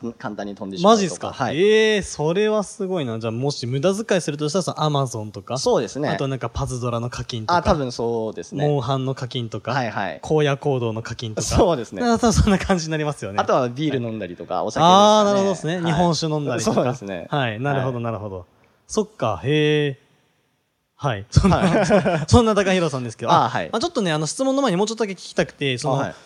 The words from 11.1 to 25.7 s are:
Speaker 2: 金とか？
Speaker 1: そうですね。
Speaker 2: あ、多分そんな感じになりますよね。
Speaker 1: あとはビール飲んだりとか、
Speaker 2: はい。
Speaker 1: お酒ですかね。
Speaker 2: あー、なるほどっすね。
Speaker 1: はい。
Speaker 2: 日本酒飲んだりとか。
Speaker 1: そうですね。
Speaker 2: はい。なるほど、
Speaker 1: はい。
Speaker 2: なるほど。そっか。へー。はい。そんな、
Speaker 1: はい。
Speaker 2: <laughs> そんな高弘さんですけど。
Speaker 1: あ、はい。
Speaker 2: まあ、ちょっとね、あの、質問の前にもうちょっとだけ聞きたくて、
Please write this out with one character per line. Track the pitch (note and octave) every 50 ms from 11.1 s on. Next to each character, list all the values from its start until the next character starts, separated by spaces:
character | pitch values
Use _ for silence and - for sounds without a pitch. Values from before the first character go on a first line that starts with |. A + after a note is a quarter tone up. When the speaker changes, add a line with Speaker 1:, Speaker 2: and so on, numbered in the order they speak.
| A#2+
Speaker 2:
金 | - A#2+ A2 G#2+
と | C3+
か？ | A#2
Speaker 1:
そ | - - - A#3 F#3 E3
う |
で | B2+ A2
す | -
ね。 | - -
Speaker 2:
あ、 | B3 A#3+ A#3 A3
多 | B3 A3+
分 |
そ | - - - A3
ん |
な | G3 F3+
感 | - - G3 F3
じ | D#3+
に | D#3
な | D#3+
り | D3+ D3+
ま | D3
す | C#3 - A#2+
よ | G2
ね。 | G2 -
Speaker 1:
あ | G3+
と | A3
は | G3+ D3 B2+ A#2+
ビ | A#2+ C3 D#3+ D3+
ー | C3+
ル | B2+
飲 | A#2+ A#2
ん | A2 A2
だ | G2
り | F2 F2
と | - E2+
か、 | D#2+ F2+
Speaker 2:
は | F2
い。 | E2
Speaker 1:
お | G#2+
酒 | - -
で | D#3+
す | F3
か |
ね。 | F#3
Speaker 2:
あ | G3 G#3 G#3 G#3+ G#3+
ー、 | G#3
な | G3+ G3+
る | G3
ほ | G3
ど | G3
っ | F#3+
す | - -
ね。 | D3+ F3
Speaker 1:
は | F#3
い。 | E3
Speaker 2:
日 | E3+
本 | D#3+ D3+ F3+ F3 D#3
酒 | - E3 D#3
飲 | D3+ D3+
ん | D3
だ | C3+ B2
り | A#2 -
と | A3
か。 | -
Speaker 1:
そ | -
う | D3+
で | B2 C3+
す | C3 G2+
ね。 | G2 F#2+ E2+ F2 -
Speaker 2:
は | D3+ D3 C3 A#2
い。 | G#2+ A2
な | C3 C#3+ C#3+
る | C3+
ほ | C3 C3+
ど、 | B2
Speaker 1:
は | A#2+
い。 | A#2
Speaker 2:
な | A#2
る | A2+ F#2+
ほ | G#2 G#2
ど。 | F#2+ F#2 F2 - _ _ _ _ _ _ _
そ | - - G#3+
っ | G3+
か。 | G#3 - - C3+ A2+ G2+ E2
へ | E2+ C3 D3+ D3+ D3+ D3+ D3+ D3+ D3 C#3+ C3+ -
ー。 | _ _ _ _ _ _ _ _ _ _ _ _ _ _ _ _ _ _ _
は | _ - C#3 A2+
い。 | G2 G2+ -
そ | - - - F#3+
ん |
な、 | F3 D3+
Speaker 1:
は | G3 F3+ - A3
い。 | G3 - G#3+ G3 - - F3 D#3 D#3
Speaker 2:
<laughs> | -
そ | A3 B3
ん | A#3
な | A3 G#3
高 | G3 G3 G3
弘 | F#3 F#3 E3+ D#3
さ | C3+ C3
ん | B2
で | A#2
す | A2 -
け | A#2+
ど。 | A#2
Speaker 1:
あ、 | E3+ D#3+ C3 A2+
は | A#2 G#2+
い。 | F2 D#2
Speaker 2:
ま | - A3+
あ、 |
ち | C#4+
ょ | F4
っ |
と | - B3+
ね、 | G3+ E3+
あ | D#3 D3+
の、 | D#3
質 | D3+ - - C4+
問 | C4+ C4
の | C#4
前 | C#4 A#3+
に | E3+
も | F3 G#3+
う |
ち | G#3
ょ | A3+
っ |
と | A3 A#3
だ | G3
け | F#3+
聞 |
き | - - - -
た | - E3
く | -
て、 | - - C#3+ C3+